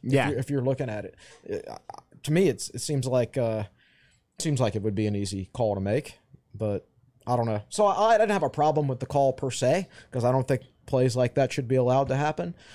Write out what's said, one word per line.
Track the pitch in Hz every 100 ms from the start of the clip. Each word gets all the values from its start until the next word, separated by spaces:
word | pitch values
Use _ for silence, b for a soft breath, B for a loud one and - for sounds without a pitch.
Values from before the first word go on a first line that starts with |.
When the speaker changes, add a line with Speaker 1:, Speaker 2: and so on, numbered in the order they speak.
Speaker 1:
if | 113
Speaker 2:
Yeah. | 139 151
Speaker 1:
you're, | 131
if | 131
you're | 143
looking | 127 131 127
at | 107
it. | 95 - B B
It, | - - -
uh, | - - - _ -
to | -
me, | 160 190
it's, | 110 -
it | -
seems | - 143 127
like, | 127 117 135
uh, | 117 110 104 b b b b b _ _
seems | 165 135
like | 117 104
it |
would | 107
be | 98 107
an | 101
easy | 98 98 92
call | - 110
to | 101
make, | 98 123 - - _ - _
but | 104 110 101 - _ _ _ -
I |
don't | 123 117
know. | 104 -
So | - 208
I, | 185 220
I | 220
didn't | 214
have | 202
a | 143
problem | - 147 151 139
with | 127
the | 131
call | 143 135
per | 131 135
se, | - 127 170 180 B B
'cause | 127
I | 120
don't | 131 123
think | 131 - _ -
plays | 131 127 120
like | 123
that | - 131
should | - 120
be |
allowed | 131 123 131 131
to |
happen, | 135 147 160 175 - B